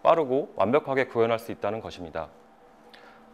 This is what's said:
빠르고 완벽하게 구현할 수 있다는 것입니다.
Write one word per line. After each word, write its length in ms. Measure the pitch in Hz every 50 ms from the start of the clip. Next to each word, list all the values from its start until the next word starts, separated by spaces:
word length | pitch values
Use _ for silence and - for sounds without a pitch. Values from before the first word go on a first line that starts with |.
빠르고 520 | - - 160 165 156 127 127 139 175 - -
완벽하게 500 | - 95 101 123 151 147 143 135 135 127
구현할 320 | 127 - 120 113 117 117 113
수 140 | 113 -
있다는 280 | 104 - - 101 107 113
것입니다. 500 | 107 92 - 95 90 80 78 82 80 76 - - - - - - - - - - - - - - - - - - - -